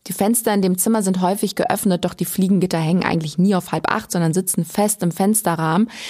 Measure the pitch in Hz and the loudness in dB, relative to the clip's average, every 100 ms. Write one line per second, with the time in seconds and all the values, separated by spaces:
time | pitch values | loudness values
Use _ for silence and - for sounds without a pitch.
0 | - 185 202 233 226 202 190 185 220 226 | -12 0 2 2 2 2 2 2 2 2
1 | 202 185 180 202 202 - - - 196 175 | 0 0 0 0 -2 0 0 0 0 0
2 | 180 - 175 - 190 196 180 170 160 175 | -2 -2 -4 0 2 2 2 0 2 2
3 | - 170 156 - 196 185 - 160 - 214 | 2 -2 -2 0 2 0 -2 -4 -2 -4
4 | - 175 165 180 185 - 165 - 208 - | -2 -2 0 0 -2 -4 -2 -2 -2 0
5 | 175 165 196 214 175 165 160 170 240 - | -4 0 0 0 0 -2 0 0 -2 -6
6 | - | -12